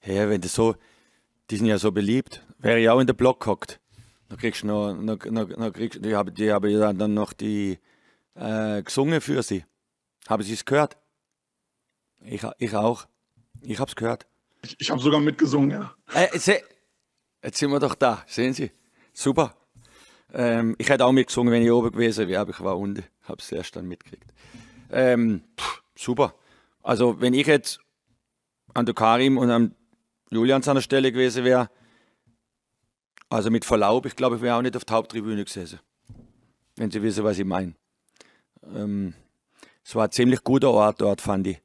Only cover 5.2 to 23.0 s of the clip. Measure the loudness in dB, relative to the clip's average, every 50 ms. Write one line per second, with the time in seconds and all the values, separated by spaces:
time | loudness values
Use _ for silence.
5.2 | -8 -6 -6 -6 -6 -6 -6 -8 -8 -8 -6 -6 -8 -8 -8 -8 -6 -4 -2 -2
6.2 | -2 -4 -4 -2 0 2 2 2 2 2 2 2 2 2 0 0 -2 -2 0 -2
7.2 | -2 -4 -6 _ -6 -4 -4 -2 -4 -4 -6 -8 _ _ _ _ _ _ _ _
8.2 | _ _ _ -12 -8 -6 -4 -4 -4 -4 -4 -6 -8 -6 -2 -2 0 0 0 -2
9.2 | -2 -2 -4 -4 -2 -4 -6 -8 -8 _ _ _ _ _ _ _ _ _ _ _
10.2 | _ -4 -4 -4 -4 -6 -8 -10 -4 0 2 2 2 0 -2 _ _ _ _ _
11.2 | _ _ _ _ _ _ _ _ _ _ _ _ _ _ _ _ _ _ _ _
12.2 | -18 -12 -12 -10 -8 -10 -8 _ -6 -4 -2 0 0 0 0 -2 -8 _ _ _
13.2 | _ _ _ _ _ _ _ -20 -10 -10 -6 -6 -6 -8 -6 -6 -4 -4 -4 -6
14.2 | -10 _ _ _ _ _ _ _ -20 -20 -16 _ -6 -6 -4 0 0 2 2 2
15.2 | 2 0 0 0 -2 0 2 2 2 2 0 -4 -10 -12 -14 _ _ _ 0 2
16.2 | 2 2 0 -2 2 2 2 2 0 _ _ _ _ _ _ _ _ _ _ _
17.2 | _ _ _ _ -14 -10 -6 -2 -2 0 0 0 0 0 0 2 2 2 2 0
18.2 | -8 _ -4 -2 -2 -2 -2 -4 -6 -8 _ _ _ _ _ _ _ _ _ -4
19.2 | -2 0 2 2 0 0 -2 _ _ _ _ -20 -20 _ _ _ -20 _ _ _
20.2 | _ _ -6 -2 0 0 0 0 0 -2 -2 -4 0 2 4 4 6 6 6 4
21.2 | 4 2 0 0 2 4 4 4 4 4 4 4 2 0 0 0 0 0 0 0
22.2 | -2 -2 -2 -2 -2 -4 -8 -8 -6 -4 -4 -4 -4 -6 -8 -8